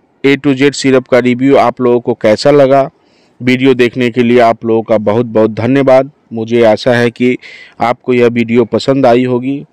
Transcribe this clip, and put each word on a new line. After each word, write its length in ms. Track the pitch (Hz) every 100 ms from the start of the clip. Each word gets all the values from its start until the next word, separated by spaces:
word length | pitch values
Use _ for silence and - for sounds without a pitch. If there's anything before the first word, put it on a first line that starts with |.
| _ _
A 120 | 139 139
to 160 | 147 131
Z 180 | 143
सिरप 340 | 135 135 131 127
का 100 | 123
रिव्यू 360 | 123 123 135 123
आप 220 | 117 123
लोगों 200 | 123 120
को 140 | 120 117
कैसा 340 | 110 107 143
लगा। 380 | 147 135 139 143 - _ _ _ -
वीडियो 340 | 123 127 135
देखने 360 | 123 120 127 123
के 120 | 113
लिए 180 | 120 123
आप 240 | 117 113
लोगों 180 | 113 113
का 160 | 110 110
बहुत 260 | 107 107 123
बहुत 220 | 110 110
धन्यवाद। 580 | 107 117 139 135 131 135 - _
मुझे 300 | 117 110 120
आशा 280 | 117 107 -
है 180 | 120 120
कि 260 | 113 123 123 - - - -
आपको 320 | 113 123 -
यह 140 | 123 120
वीडियो 360 | 120 117 117 113
पसंद 400 | 113 - 135 127
आई 180 | 120
होगी। 380 | 127 123 127 139 127